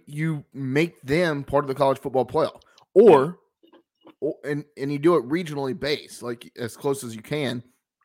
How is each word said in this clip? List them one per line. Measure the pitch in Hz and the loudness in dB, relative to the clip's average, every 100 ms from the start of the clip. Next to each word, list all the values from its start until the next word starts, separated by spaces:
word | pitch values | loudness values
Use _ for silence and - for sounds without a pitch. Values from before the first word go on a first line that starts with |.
| - | -10
you | 147 160 151 - | -6 -4 -6 -10
make | 135 131 139 170 - | -10 -2 0 -2 -4
them | 131 151 175 143 | -4 0 0 -4
part | 135 139 | -2 -2
of | 143 | -2
the | |
college | 131 139 131 | 0 0 0
football | 143 127 120 | -2 -2 0
playoff. | 156 147 - _ _ _ | 0 -2 -4 _ _ _
Or, | 180 226 143 147 175 _ _ _ _ _ _ - - | 8 10 8 6 -4 _ _ _ _ _ _ -20 -8
or | 143 - | -8 -6
and, | 139 147 147 - | -6 -6 -8 -8
and | 139 | -6
you | 143 | 0
do | 156 165 | 2 2
it | 123 | 0
regionally | 165 165 143 135 107 | -6 -4 -6 -6 -4
based, | 139 131 73 - | -4 -6 -8 -14
like, | 120 120 82 - | -12 -12 -14 -12
as | 117 - | -12 -6
close | 143 139 | -4 -4
as | 120 113 | -8 -12
you | |
can. | - 147 131 123 - _ _ _ | -8 -6 -6 -6 -12 _ _ _